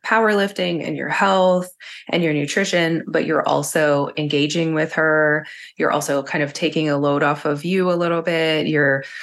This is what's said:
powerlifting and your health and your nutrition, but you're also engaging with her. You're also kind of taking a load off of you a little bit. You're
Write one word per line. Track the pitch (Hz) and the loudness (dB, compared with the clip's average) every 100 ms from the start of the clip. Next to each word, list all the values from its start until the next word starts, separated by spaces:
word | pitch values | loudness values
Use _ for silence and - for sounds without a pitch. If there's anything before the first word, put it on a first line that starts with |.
| - | -2
powerlifting | 226 220 202 202 202 180 170 - | 2 2 2 0 -2 -2 -2 -4
and | 143 | -6
your | 147 | -4
health | 160 196 190 185 180 180 - - - - | 0 2 4 4 2 -2 -10 -20 -18 -4
and | 175 | 0
your | 165 | 2
nutrition, | 151 143 - 196 185 165 165 - | 0 0 -2 0 0 2 0 -2
but | 160 151 | -2 0
you're | 156 - | 0 2
also | 143 143 165 151 143 143 - | 0 0 0 2 2 0 -4
engaging | 151 143 147 170 160 | -2 0 0 0 0
with | 156 160 | 0 -2
her. | 160 156 156 151 151 151 - - - | 0 2 4 2 2 -4 -14 -14 -2
You're | 156 | 0
also | 147 147 143 | 0 0 -2
kind | 139 156 | -2 -2
of | 143 | -4
taking | - 160 160 156 | -2 -2 0 0
a | 143 | 0
load | 143 143 | 0 2
off | 147 147 | 0 0
of | 151 147 | -2 -4
you | 165 190 180 | -2 0 2
a | |
little | 175 170 170 | 0 0 0
bit. | 170 165 160 156 - | 0 0 2 0 0
You're | 151 143 135 - - | 2 2 0 -4 -14